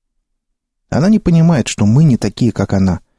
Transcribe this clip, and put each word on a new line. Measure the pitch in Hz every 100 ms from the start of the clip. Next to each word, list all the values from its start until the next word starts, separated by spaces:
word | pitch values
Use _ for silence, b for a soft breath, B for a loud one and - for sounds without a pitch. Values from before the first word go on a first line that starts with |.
| _ _ _ _ _ _ _ _ _
«Она | - 180
не | 220
понимает, | 180 165 165 156 -
что | - 104
мы | 123
не | 160 113
такие, | 202 - 123
как | - 101
она. | 98 95 82 -